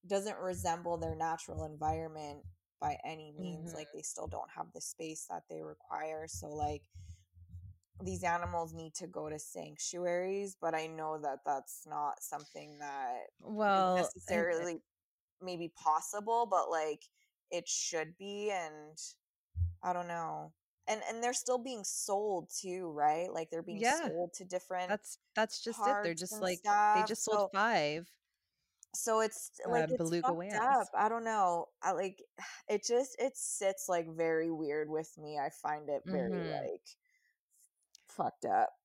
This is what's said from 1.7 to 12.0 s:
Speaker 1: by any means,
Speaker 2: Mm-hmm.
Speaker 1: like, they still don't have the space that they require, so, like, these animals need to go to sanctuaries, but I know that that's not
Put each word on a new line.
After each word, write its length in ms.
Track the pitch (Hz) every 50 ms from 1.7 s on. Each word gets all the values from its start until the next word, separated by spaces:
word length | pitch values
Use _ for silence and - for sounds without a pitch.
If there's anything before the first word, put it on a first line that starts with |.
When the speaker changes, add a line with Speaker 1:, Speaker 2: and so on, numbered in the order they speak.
| 151 147 160 156 160 160 160 160 156 156 151 147 143 147 - - - _ _ _ _ _
Speaker 1:
by 180 | 156 151 143 - -
any 280 | - 160 160 156 151
means, 400 | 147 151 180 180 175 165 165 170
Speaker 2:
Mm-hmm. 20 | 160
Speaker 1:
like, 140 | 156 156 -
they 100 | - -
still 240 | - - - - -
don't 240 | - - - - -
have 220 | - - - -
the 80 | - 170
space 460 | - - - - 165 160 160 160 - -
that 140 | 180 170 _ _
they 140 | 165 156
require, 640 | 156 156 156 _ - - - - 156 160 156 156 160 160
so, 200 | - - - 151
like, 340 | 151 151 147 147 151 147 - _ _ - - - - - _ _ _ - - - - - - - - _ _ _ _ -
these 220 | 190 185 190 175 180
animals 480 | 175 170 170 175 175 175 170 165 160 160
need 200 | 165 160 160 _
to 120 | - 185
go 220 | 160 180 - 156 151
to 100 | 156 151
sanctuaries, 1200 | - - - - 165 151 151 - - - - 175 180 175 175 175 180 185 196 202 202 196 190 _
but 140 | - 165 165
I 120 | 160 160 160
know 300 | 160 160 156 156 160 156
that 200 | 147 143 135 135 _
that's 400 | 151 143 135 127 - - - -
not 360 | 156 151 151